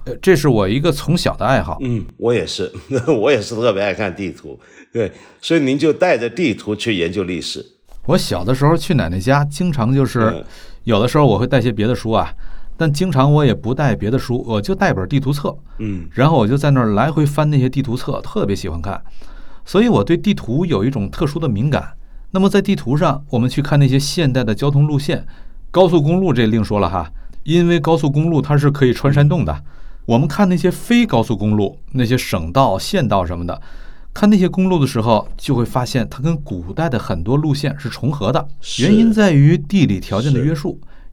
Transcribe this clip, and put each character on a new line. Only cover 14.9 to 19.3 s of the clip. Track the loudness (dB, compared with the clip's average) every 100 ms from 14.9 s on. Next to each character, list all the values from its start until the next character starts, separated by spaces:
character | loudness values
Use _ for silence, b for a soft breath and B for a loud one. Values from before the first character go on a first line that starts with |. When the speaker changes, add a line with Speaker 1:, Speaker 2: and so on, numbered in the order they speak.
Speaker 1:
本 | 0 0
地 | 0
图 | 0
册。 | -2 -4 -8 -12 -8
Speaker 2:
嗯。 | -6 -6 -6
Speaker 1:
然 | 2 4
后 | 4
我 | 2
就 | 2
在 | 2
那 | 2
儿 | 2
来 | 2 2
回 | 2
翻 | 0 2 2
那 | 2
些 | 2
地 | 0
图 | -2 -4
册， | -4 -6
特 | -6 -4
别 | -2
喜 | -2 -4
欢 | -6
看。 | -6 -6 -8 b b